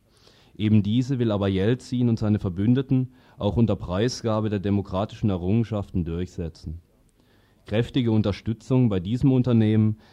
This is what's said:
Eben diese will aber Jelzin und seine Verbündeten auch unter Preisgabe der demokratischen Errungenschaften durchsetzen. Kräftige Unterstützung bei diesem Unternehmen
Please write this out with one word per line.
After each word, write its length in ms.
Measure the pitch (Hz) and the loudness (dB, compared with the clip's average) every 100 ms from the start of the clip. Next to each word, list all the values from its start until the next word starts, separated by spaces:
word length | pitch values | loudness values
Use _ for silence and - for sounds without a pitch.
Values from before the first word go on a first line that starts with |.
| _ _ _ _ _ - | _ _ _ _ _ -4
Eben 240 | 107 107 | 2 4
diese 360 | 98 117 127 131 | 4 0 0 -2
will 140 | 117 | 0
aber 160 | 101 98 | 0 0
Jelzin 600 | 95 101 127 - 123 120 | 2 0 -2 -4 -2 0
und 100 | 113 | 0
seine 200 | 107 104 | 0 0
Verbündeten 760 | 98 87 107 123 135 131 127 - _ - | -2 -2 2 2 2 0 -2 -10 _ -4
auch 220 | 104 92 | -2 2
unter 180 | 110 95 | 2 0
Preisgabe 720 | - 90 123 - 117 107 107 | -4 -2 -2 -2 -2 -2 -2
der 100 | 101 | -2
demokratischen 680 | 98 101 95 92 107 - 107 | 0 -2 0 -4 -4 -4 -2
Errungenschaften 800 | 92 87 113 110 104 95 95 82 | -2 0 0 0 -4 -4 -4 -4
durchsetzen. 760 | 82 90 - 82 - 85 85 _ _ _ _ _ _ _ _ - | -6 -6 -8 -10 -10 -14 -14 _ _ _ _ _ _ _ _ -4
Kräftige 440 | 104 120 - 117 | -4 -2 0 2
Unterstützung 800 | 107 101 95 - 110 - 127 120 | 2 0 -2 -6 -8 -2 2 2
bei 100 | 95 | 0
diesem 340 | 90 123 143 | -2 0 2
Unternehmen 640 | 127 123 117 107 107 107 107 - | 2 2 4 4 4 2 -2 -12